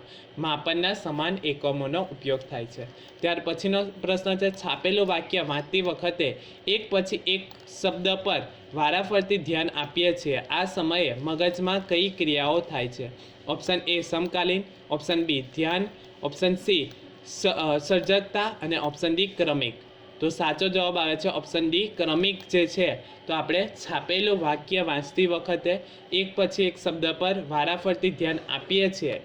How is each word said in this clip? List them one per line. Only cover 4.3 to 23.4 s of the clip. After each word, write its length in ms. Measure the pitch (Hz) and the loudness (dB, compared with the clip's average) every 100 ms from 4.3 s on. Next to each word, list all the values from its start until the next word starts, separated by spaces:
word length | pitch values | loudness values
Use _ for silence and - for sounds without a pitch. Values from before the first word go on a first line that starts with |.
| 190 | 2
છે, 140 | 196 | 0
છાપેલું 580 | 190 185 139 180 202 196 | 0 -4 -2 0 2 2
વાક્ય 340 | 170 165 185 | 2 0 -2
વાંચતી 400 | 151 143 147 190 | 0 -2 0 0
વખતે 540 | 180 160 175 170 147 - - - - | 0 0 -2 0 -2 -2 -10 -8 -2
એક 200 | 208 214 | -2 0
પછી 300 | 196 190 - - | 0 0 -2 -2
એક 200 | 185 190 - - - | -2 -2 -16 -18 -4
શબ્દ 280 | 190 170 185 | -2 0 0
પર 320 | 190 196 160 120 - - | 0 0 -2 -2 -12 -10
વારાફરતી 640 | 143 151 175 196 208 190 202 | 0 2 2 2 2 2 0
ધ્યાન 320 | 143 160 165 | 0 0 0
આપીએ 440 | 147 147 165 175 | -2 -4 2 2
છીએ, 240 | 170 151 131 | 2 0 -2
આ 280 | - 156 190 | 0 -2 0
સમયે 500 | 190 160 175 160 120 | 0 0 2 0 0
મગજમાં 680 | 151 160 175 175 185 196 190 | -4 2 2 2 0 0 2
કઈ 220 | 175 190 | 2 2
ક્રિયાઓ 500 | 190 165 147 143 165 | 0 0 2 4 2
થાય 280 | 170 147 120 | 0 -4 -4
છે? 220 | 123 123 - - - - | -6 -10 -12 -20 -14 -6
ઓપ્શન 320 | 156 - 180 165 | -4 0 -2 0
એ 140 | 175 | 0
સમકાલીન, 640 | 160 165 175 180 175 185 196 - - | 0 -2 0 0 0 0 -2 -12 -6
ઓપ્શન 340 | 147 - 170 165 | -4 0 0 2
બી 160 | 160 | 0
ધ્યાન, 460 | 131 - 160 180 202 - - - | -2 -2 0 0 -2 -6 -20 -8
ઓપ્શન 320 | 151 143 185 185 | -8 0 0 2
સી 360 | - 185 127 - - - - | 2 2 0 -8 -20 -20 -16
સ-, 200 | - 196 | -2 0
અ, 300 | - 156 147 | 0 2 0
સર્જકતા 680 | 147 185 180 196 196 208 | 2 2 4 2 2 -2
અને 340 | 214 214 160 165 | -2 -4 -2 0
ઓપ્શન 380 | 147 147 170 165 | -2 -2 0 2
ડી 120 | 196 | 0
ક્રમિક. 460 | - 160 143 123 - - - - - | 2 0 2 0 -4 -14 -20 -20 -4
તો 100 | 160 | -2
સાચો 380 | 165 165 147 190 | 0 0 2 2
જવાબ 300 | 185 180 175 | 2 2 2
આવે 180 | 160 156 | 0 0
છે 140 | 190 | 0
ઓપ્શન 400 | 156 143 165 165 | -2 -2 0 2
ડી 180 | 170 208 | 2 0
ક્રમિક 600 | - 165 156 190 190 - | 0 0 2 2 0 0
જે 180 | 185 170 | 2 2
છે. 280 | - 175 120 - - - | 2 0 0 -8 -14 -4
તો 60 | |
આપણે 340 | 160 | 0